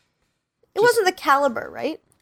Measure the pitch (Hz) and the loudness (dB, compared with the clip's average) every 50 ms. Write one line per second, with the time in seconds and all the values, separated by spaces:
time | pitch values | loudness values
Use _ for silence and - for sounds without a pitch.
0 | _ _ _ _ _ _ _ _ _ _ _ _ _ _ - 381 440 494 466 466 | _ _ _ _ _ _ _ _ _ _ _ _ _ _ -2 2 2 2 4 4
1 | 381 370 370 - - 311 269 277 285 269 220 - - - - 226 233 294 320 - | 0 0 -2 -2 0 0 2 2 2 0 -2 -4 -10 -10 -12 -8 -6 -8 -8 -8
2 | _ _ _ _ | _ _ _ _